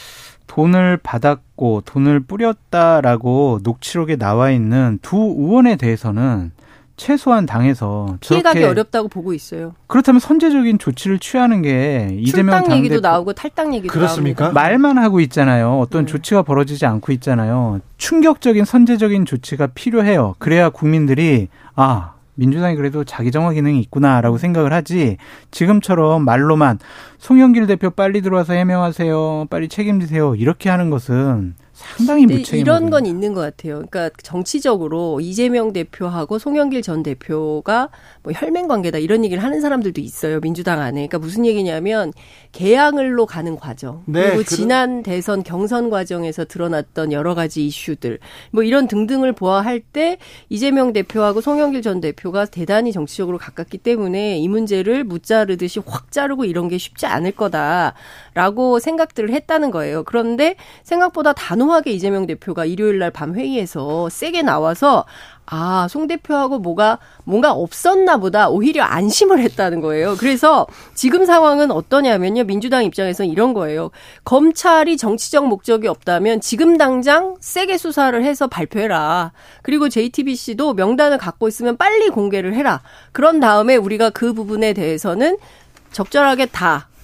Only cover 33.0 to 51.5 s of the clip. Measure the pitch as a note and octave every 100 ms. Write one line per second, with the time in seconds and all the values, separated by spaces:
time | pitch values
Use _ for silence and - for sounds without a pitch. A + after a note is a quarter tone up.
33 | A3 F3 G#3 F#3+ D#3 - D#3+ D3 D#3+ F#3+
34 | E3 - - F3 F3+ D4 C4+ G#3+ D#3+ D#3+
35 | E3+ D3 E3+ F#3+ B3 A#3+ A3 F#3+ E3 -
36 | F3+ F3 D3+ A3 D4 D4 C#4+ C4 - D#3
37 | D3+ C3 - D#3 D#3 D3+ - A3 C#4 -
38 | - _ - E3 D#4 E4+ F4+ A#3 F3 D#3
39 | D#3+ A3 A3 F3+ A#3 D4+ D4 C4+ G3+ F3
40 | C3 - D#3 D#3 D#3+ E3+ F3 E3 C3+ C#3
41 | C#3+ E3+ D#3+ G3+ A#3 G#3+ F#3 D#3+ F#3 A3
42 | F3 - - - - - F#3 B3 D4 C#4+
43 | C4 B3 A3 E3+ E3 D#3+ D3 A#2 C3+ D#3
44 | F3 D3+ G3 G#3 A3 E3+ G#3+ B3+ B3+ B3
45 | A3 F3+ F3 G3 F#3 F3+ G#3 A#3+ A#3+ G#3
46 | F3+ F3 E3 D#3 D#3+ F3 E3+ D#3+ D3 -
47 | D#3 D3 D#3+ F3 E3 D#3+ D3 D3 - D3+
48 | B2 A2+ - - - A3+ A3+ C4+ C4 G#3
49 | G#3+ C4 C4 - F#3 F#3+ G#3 A#3+ - D4
50 | D#4+ F4+ - - _ G#3 C#4 C4+ B3+ G#3+
51 | - A3 G#3 G3+ B3+